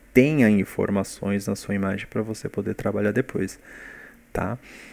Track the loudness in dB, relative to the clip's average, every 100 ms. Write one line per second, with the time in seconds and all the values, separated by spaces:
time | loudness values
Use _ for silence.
0 | 0 4 6 6 6 6 2 -2 0 0
1 | -2 -4 -2 -2 -2 -6 -4 -2 -2 -4
2 | -6 -6 -6 -6 -8 -6 -6 -4 -2 0
3 | 0 0 -2 -4 -6 -8 -20 -20 -20 -20
4 | -20 -20 -10 -6 -4 -6 -12 -20 -20